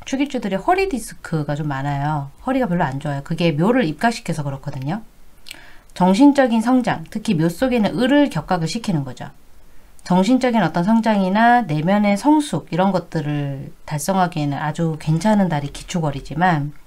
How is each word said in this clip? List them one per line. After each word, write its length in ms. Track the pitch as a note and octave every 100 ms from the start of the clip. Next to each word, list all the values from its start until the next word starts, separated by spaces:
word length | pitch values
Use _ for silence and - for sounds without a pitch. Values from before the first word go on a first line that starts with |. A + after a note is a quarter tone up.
축일주들이 520 | - C4 C#4+ B3+ G#3 F#3+
허리 320 | - F#4 F#4+
디스크가 680 | B3 - - - D#3+ C#3+
좀 140 | C#3+ D3+
많아요. 600 | C3+ C#3 C#3+ C#3+ D3+ C#3 - -
허리가 200 | C4 A#3+
별로 160 | F3
안 160 | F3 C3+
좋아요. 220 | D3+ C#3
그게 300 | - E3+ F3
묘를 320 | D3 F#3 B3+
입각시켜서 580 | F3+ D3+ A#3 A#3 - D#3+
그렇거든요. 600 | C#3+ C3+ - C3 C3+ G#3 - - - - - - - - -
정신적인 680 | - F3+ F#3+ C#4+ C#4 C4 A3+
성장, 420 | A3+ B3+ G#3+ C#3 D#3+
특히 240 | G#3+ G#3+
묘 140 | E3+ E3
속에는 480 | E3 C4 A#3+ G#3 D#3+
을을 340 | B3 C#4+ C#4+
격각을 360 | - - F#3 D#3+
시키는 380 | A#3 A3+ E3
거죠. 260 | C3+ B2 C#3 - - - - - - -
정신적인 580 | - F3+ G3 B3+ B3+ A#3
어떤 180 | E3 F3
성장이나 800 | F3 A3+ A3+ G#3 F#3+ G3 A#3 A#3+
내면의 540 | G3+ D3+ D#3+ G3+ G#3 G3+
성숙, 500 | C#4 D4+ D4 E3 -
이런 180 | E3 F#3+
것들을 840 | F#3 E3+ E3 D3 D3 C#3+ C3+ C#3 -
달성하기에는 760 | - D3+ - F#3+ F3+ D#3+ D3 C#3
아주 380 | D3+ D3+ E3 D#3
괜찮은 500 | - D#3+ G#3+ G#3 F#3
달이 200 | D3 C#3+
기축월이지만, 1000 | - - F3+ D#3 C3+ - C#3 F#3 D#3 C#3+ -